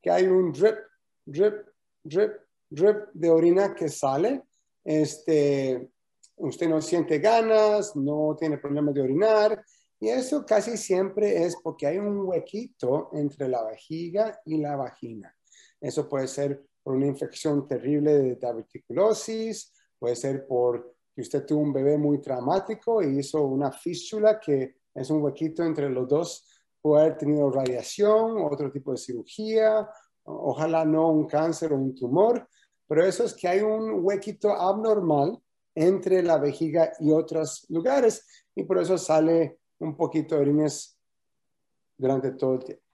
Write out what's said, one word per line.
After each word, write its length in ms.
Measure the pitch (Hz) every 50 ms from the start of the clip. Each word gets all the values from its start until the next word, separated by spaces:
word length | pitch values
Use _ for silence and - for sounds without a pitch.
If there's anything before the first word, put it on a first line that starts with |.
que 80 | _ 180
hay 160 | 175 180 185
un 240 | 190 185 185 185 170
drip, 240 | 139 135 185 220 220 - - _ _ _ _ _ _ _ _
drip, 300 | - 139 156 196 214 208 208 - _ _ _ _ _ _ _
drip, 300 | _ 156 147 185 214 214 208 - _ _ _ _ _ _
drip 280 | 151 143 180 208 214 208 - -
de 180 | _ 160 160 170
orina 440 | 165 165 165 175 175 190 202 196 -
que 140 | - 170 147
sale. 540 | - - - 165 165 151 175 233 277 262 - _ _ _ _ _ _ _
Este, 1040 | _ - 156 156 156 151 - - - - 160 151 143 143 143 139 135 131 127 123 127 - _ _ _ _ _ _ _ _ _
usted 320 | - - 139 123 - 170 165
no 120 | 156 156
siente 360 | 151 - 180 170 151 - 156 147
ganas, 760 | 156 214 233 233 226 220 220 214 214 214 208 208 202 208 -
no 400 | 147 135 143 151 151 151 151 151 151
tiene 200 | 170 156 147 139
problemas 360 | - 143 143 147 147 147 139
de 80 | 143
orinar, 600 | 135 127 135 165 202 220 220 214 208 214 220 208 - _ _ _ _ _ _ _
y 80 | 214 220
eso 360 | 240 262 254 262 294 294 -
casi 320 | - 226 208 202 233 233
siempre 680 | 208 - - 190 180 196 190 196 214 208 202 190 170 165
es 120 | 175 170 -
porque 240 | _ 160 156 - 147
hay 120 | 143 165 196
un 280 | 208 208 202 202 196
huequito 840 | 185 180 160 - - - 214 247 262 _ _ - 123 135 156 - -
entre 360 | - 151 147 143 143 - 139 131
la 160 | 127 120 113
vejiga 760 | 110 110 - - _ 156 160 170 170 170 202 220 220 214 - _
y 140 | 156 160 156
la 180 | 151 147 143
vagina. 580 | 139 127 123 - _ - 120 113 107 98 - _ _ _ _ _ _ _ _ _ _
Eso 280 | - 123 - 156 143 147
puede 180 | 143 135 131 131
ser 340 | - - 143 139 139 139 _ _ _ _ _
por 100 | 135 131
una 120 | 131 139
infección 600 | 143 135 - - - - - - 156 147 143 143
terrible 460 | - 139 120 - 135 147 147 147 151
de 220 | 151 143 135 127 120
diverticulosis, 1400 | 123 127 120 117 113 110 _ _ - _ _ 143 160 196 220 220 - - - 220 220 220 226 214 - - _ _ _ _ _ _ _
puede 160 | 117 120 123
ser 320 | 120 139 135 139 135 135
por 480 | - 127 123 123 123 120 120 - - _ _ _ _ _
que 80 | -
usted 220 | 123 - - 143 143
tuvo 180 | - 151 151
un 100 | 147 147
bebé 240 | 135 135 135 143 151
muy 240 | 151 147 147 147 135
traumático 840 | 135 - 131 123 120 143 175 190 190 - 220 214 _ 233 233 220
y 160 | 180 143 135 139
hizo 240 | 135 - - 156
una 300 | 147 135 131 135 143 135
fístula 680 | - - - 170 165 147 - - 214 214 208 214 214 214
que 380 | - 160 143 135 131 131 _ _ _ _ _
es 160 | - 131 135
un 120 | 156 156
huequito 420 | 147 143 139 - 160 156 160 - 170
entre 240 | 165 156 151 139 139
los 200 | 127 127 127 127
dos, 400 | 143 156 170 165 - - _ _ _ _ _ _ _ _
puede 240 | _ 151 147 147 156
haber 140 | 160 156 156
tenido 320 | 151 143 151 147 143 139
radiación, 840 | 127 135 131 127 127 120 - - - - 202 208 214 220 226 226 226 214 170
otro 260 | 147 143 139 147 135
tipo 220 | - 139 131 143
de 60 | 127 120
cirugía, 880 | - - 120 117 104 - - - 214 220 220 220 220 220 214 214 208 - - - _ _ _ _ _
o-, 260 | - - - - 143
ojalá 340 | 120 131 156 160 165 160 160
no 260 | 156 156 156 160 165
un 160 | 160 156 147
cáncer 460 | - - 147 160 170 160 - 165 156
o 40 | 147
un 180 | 135 135 131 127
tumor, 540 | - 127 120 135 170 208 226 240 - - _ _ _ _ _ _ _ _
pero 180 | _ 151 156 175
eso 200 | 190 180 - 240
es 80 | -
que 160 | - - - 180
hay 120 | 180 196
un 400 | 214 214 214 220 220 220 214 190
huequito 500 | 170 196 202 196 - 214 202 _ - 208
abnormal 880 | 202 - 175 190 196 214 220 220 214 - 175 165 151 143 139 170 233 - _ _ _ _ _ _ _
entre 480 | 160 160 180 196 190 - 190 185 185
la 160 | 170 170 165 151
vejiga 540 | 139 143 135 - 165 156 147 170 160 160 - -
y 100 | 160 147
otros 540 | 156 160 156 156 165 160 156 151 - - _ _
lugares, 580 | - 165 165 247 277 277 240 226 214 - _ _ _ - _ _ _
y 100 | 202 190
por 140 | - 185 180
eso 200 | 170 165 185 165
sale 600 | - - 156 156 160 160 165 165 160 139 - _ _ _ _ _
un 180 | - 160 147
poquito 380 | - 165 156 - 160 147 - 165
de 80 | 147
orines 560 | 143 143 147 151 151 147 147 - - - _ _ _ _ _ _ _ _ _ _ _ _ _ _ _ _ _ _ _ _ _
durante 360 | - 131 131 135 135 190 196
todo 220 | 131 - 135 131 131
el 100 | 127 -
tiempo. 200 | - - _ _ _